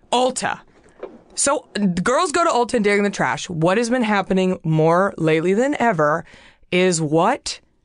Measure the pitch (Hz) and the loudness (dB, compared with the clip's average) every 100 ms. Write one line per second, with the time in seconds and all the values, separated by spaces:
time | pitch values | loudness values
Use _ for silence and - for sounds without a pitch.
0 | _ 247 254 254 170 - - _ _ - | _ -2 0 -2 -6 -8 -14 _ _ -20
1 | - - _ - 277 285 - 208 202 175 | -18 -18 _ -4 -2 -2 -4 -4 -2 0
2 | 220 285 359 349 330 240 240 240 202 202 | 0 0 0 0 2 0 0 0 0 2
3 | 202 196 135 143 - 160 170 202 233 254 | 0 -2 -4 -4 -6 -2 0 0 0 0
4 | 220 202 190 190 185 180 160 156 160 175 | 0 0 0 0 0 -2 0 2 4 2
5 | 196 - 156 160 175 202 269 294 233 160 | 0 0 0 2 2 0 0 0 0 2
6 | 147 165 - - - _ - 180 185 165 | 0 0 -6 -20 -20 _ -4 0 2 0
7 | 151 160 190 - - - _ _ | 0 2 2 -2 -6 -14 _ _